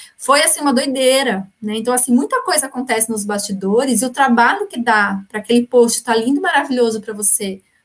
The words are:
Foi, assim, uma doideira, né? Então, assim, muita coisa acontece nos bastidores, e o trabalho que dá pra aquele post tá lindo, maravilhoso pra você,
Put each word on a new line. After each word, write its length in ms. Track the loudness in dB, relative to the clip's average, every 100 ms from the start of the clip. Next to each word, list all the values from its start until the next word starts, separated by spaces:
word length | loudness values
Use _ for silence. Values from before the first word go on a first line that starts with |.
| -20 _
Foi, 240 | 0 2
assim, 160 | 4 2
uma 120 | 2
doideira, 720 | 2 0 0 2 4 2 -2 -6 _
né? 160 | -8 -4
Então, 160 | -2
assim, 200 | 0 2
muita 280 | 2 2 -2
coisa 220 | 0 -2 -2
acontece 440 | -8 -4 -2 -2
nos 140 | -4
bastidores, 760 | -4 -6 -6 -6 0 0 2 0
e 40 | -2
o 40 |
trabalho 580 | 0 2 4 2 0 -6
que 120 | -6
dá 420 | 0 2 2 -2 -6
pra 100 | -10
aquele 260 | 0 0 2
post 380 | 2 4 2
tá 120 | 0 0
lindo, 260 | 0 0
maravilhoso 580 | 0 0 0 0 0 -2
pra 120 | -8
você, 480 | -4 -2 0 -4 -10 _ _